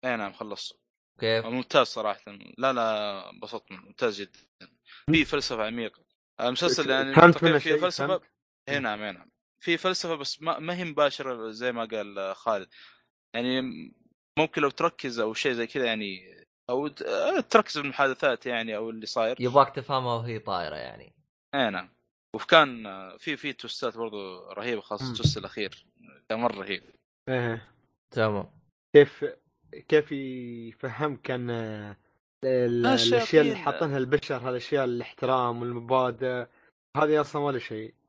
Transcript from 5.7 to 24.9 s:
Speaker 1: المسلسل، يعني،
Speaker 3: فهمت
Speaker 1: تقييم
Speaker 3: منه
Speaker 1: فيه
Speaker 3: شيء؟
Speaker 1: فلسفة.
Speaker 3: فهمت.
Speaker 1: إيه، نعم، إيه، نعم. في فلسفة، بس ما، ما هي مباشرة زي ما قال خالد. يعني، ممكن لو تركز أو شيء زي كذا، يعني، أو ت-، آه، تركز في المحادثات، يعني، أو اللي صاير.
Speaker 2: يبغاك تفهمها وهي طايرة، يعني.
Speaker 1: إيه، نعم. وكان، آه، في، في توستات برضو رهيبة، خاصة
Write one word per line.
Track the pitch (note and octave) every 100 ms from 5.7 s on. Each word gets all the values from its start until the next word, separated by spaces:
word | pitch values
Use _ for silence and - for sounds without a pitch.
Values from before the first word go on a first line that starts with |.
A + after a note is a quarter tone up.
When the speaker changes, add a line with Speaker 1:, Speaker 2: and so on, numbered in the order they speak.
| A#2+ A2+ _ _ _ _ -
Speaker 1:
المسلسل، | B2 B2+ C3 B2+ C3+
يعني، | C3 C3+
Speaker 3:
فهمت | C#3 F3
Speaker 1:
تقييم | E3+ E3
Speaker 3:
منه | D3
Speaker 1:
فيه | D#3+
Speaker 3:
شيء؟ | D3+
Speaker 1:
فلسفة. | F3+ - C#3+
Speaker 3:
فهمت. | F#3 _ _ _ _ -
Speaker 1:
إيه، | C#3+
نعم، | B2 G#2
إيه، | G#2+
نعم. | F2 - _ _ _
في | - E3
فلسفة، | F#3 F3+ F3
بس | D#3+ C#3 -
ما، | D#3+ E3
ما | D#3+ F3+
هي |
مباشرة | F3 D3 C#3+ - C3 A#2+ A2
زي | A2 B2
ما | A#2+
قال | A2+ A2 G#2 G2 F#2+ F#2+
خالد. | - G#2 F#2 - - _ _ _ _
يعني، | A2+ B2 C3 B2+ D#2+ D#2+ _ _ _ _ -
ممكن | D#3+ -
لو | C#3+
تركز | - E3+ - C3+ A#2
أو | A2
شيء | A2 D3
زي | A#2+ A#2
كذا، | C#3+
يعني، | A#2+ A2 G#2 F#2 - - _ _ -
أو | B2+ D3
ت-، | -
آه، | - - C#4 F4+
تركز | A3+ A3 - D3+
في |
المحادثات، | C#3+ C3 C#3 C3 D3 A#2+ B2+
يعني، | A#2+ A2+ G#2+
أو | A2+
اللي | A2+ G#2+
صاير. | - A2+ -
Speaker 2:
يبغاك | B2 C3+ C3+
تفهمها | - B2 C3+ B2
وهي | A#2 A#2+ A2
طايرة، | G#2 F#2 D#2+ D2+
يعني. | B1 A1 - _ _ _ _
Speaker 1:
إيه، | C#3+ A#2+
نعم. | F#2+ - _ _ _ _
وكان، | A2 - E3 D3 A#2+ G#2+
آه، | F#2+ F#2+ F2+
في، | - C#3+
في | D3
توستات | B2+ A#2+ - B2 A2+
برضو | A2+ G#2 F#2+ F#2 F#2
رهيبة، | G2 A#2+ A2+
خاصة | -